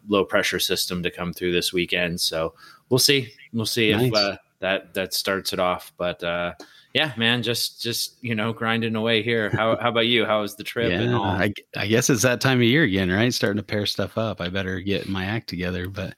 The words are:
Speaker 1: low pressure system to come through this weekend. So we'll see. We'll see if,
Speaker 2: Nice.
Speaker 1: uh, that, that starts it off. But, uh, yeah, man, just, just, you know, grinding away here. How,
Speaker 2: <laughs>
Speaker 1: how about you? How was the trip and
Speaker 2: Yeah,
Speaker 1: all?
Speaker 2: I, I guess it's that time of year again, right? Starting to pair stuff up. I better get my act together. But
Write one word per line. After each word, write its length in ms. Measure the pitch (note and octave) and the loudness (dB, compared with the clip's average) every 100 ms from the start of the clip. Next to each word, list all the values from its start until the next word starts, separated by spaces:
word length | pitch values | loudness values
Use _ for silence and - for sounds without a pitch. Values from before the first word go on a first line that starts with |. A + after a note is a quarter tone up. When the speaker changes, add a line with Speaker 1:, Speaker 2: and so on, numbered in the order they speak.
| G#2 | 0
Speaker 1:
low 180 | G#2 F#2 | 2 2
pressure 320 | G#2 F2+ F2+ | 2 0 0
system 440 | - F#2 - F2+ | -2 -2 -2 -4
to 80 | F2 | -4
come 220 | - F2 | -4 -6
through 180 | E2+ F2+ | -4 0
this 200 | F2 - | 0 0
weekend. 480 | F#2 E2+ F2+ F2 F2 | -2 0 0 -2 -2
So 360 | - E2 D#2+ - - - _ | -4 -2 -4 -6 -18 -20 _
we'll 80 | B2+ | 2
see. 340 | - C#3+ A#2 - - | 4 4 0 -10 -8
We'll 160 | A#2 G#2+ | -4 -2
see 240 | - A2 | 2 4
if, 100 | G#2+ | 4
Speaker 2:
Nice. 120 | B2+ A2 | 4 2
Speaker 1:
uh, 220 | G2+ F#2+ _ _ | 0 -2 _ _
that, 340 | F#2 F#2+ - G2+ | -2 -2 -2 -4
that 180 | F#2 | -4
starts 400 | - - F#2+ - | -2 -2 -2 -2
it 60 | - | 0
off. 340 | F2+ F2+ - - | 0 0 -6 -6
But, 260 | F2 E2+ | -6 -4
uh, 300 | F2 E2+ F2 F2 - - _ | -4 -4 -4 -8 -16 -20 _
yeah, 180 | C3 D#3 A2+ | -2 -2 0
man, 240 | A#2 A#2+ | 2 2
just, 400 | A#2 A#2 - - | 0 -2 -4 -6
just, 420 | A#2 A2 - - | -6 -4 -6 -8
you 120 | B2+ A2+ | -6 -2
know, 180 | A2 | -2
grinding 420 | A2+ A2+ A2+ A2+ A2 | -2 -2 0 0 -2
away 280 | A2+ A2+ | 2 2
here. 260 | G#2+ A#2 G#2 | 2 0 0
How, 260 | A2+ A2 A2+ | 0 0 2
Speaker 2:
<laughs> 40 | |
Speaker 1:
how 80 | A#2 | 2
about 160 | A#2 A#2 | 2 4
you? 200 | A#2+ G#2 | 4 4
How 160 | G#2+ | 0
was 140 | G2+ - | 0 -6
the 80 | |
trip 280 | G2+ - A#2 | -8 -2 0
and 180 | F2+ A#2+ | 0 0
Speaker 2:
Yeah, 80 | A#2+ | 0
Speaker 1:
all? 60 | G2 | 0
Speaker 2:
I, 260 | F#2 G2+ G2+ - - | 2 0 -2 -10 -8
I 120 | G2+ | 2
guess 200 | A2 A#2 | 2 4
it's 120 | B2 | 4
that 180 | B2+ A#2+ | 2 2
time 200 | C3+ B2+ | 2 4
of 40 | A#2 | 4
year 180 | C#3 | 4
again, 280 | D3+ F#2+ F#2 | 4 2 2
right? 220 | F#2 A#2+ | 2 2
Starting 240 | A#2+ A2 G#2 | 2 0 0
to 60 | |
pair 240 | F#2+ G#2+ G2+ | -2 -2 -2
stuff 280 | - F#2+ - | -2 -4 -2
up. 240 | A2 F#2+ | -4 -4
I 100 | F2+ | -4
better 300 | F#2+ F#2+ F#2 | -4 -4 -4
get 300 | F#2 F#2+ - | -2 -2 -2
my 160 | G2 F#2 | -4 -2
act 240 | A2+ - | -4 -6
together. 400 | E2+ F2+ F2+ F2+ | -6 -4 -4 -6
But 240 | F#2+ F#2+ | -8 -10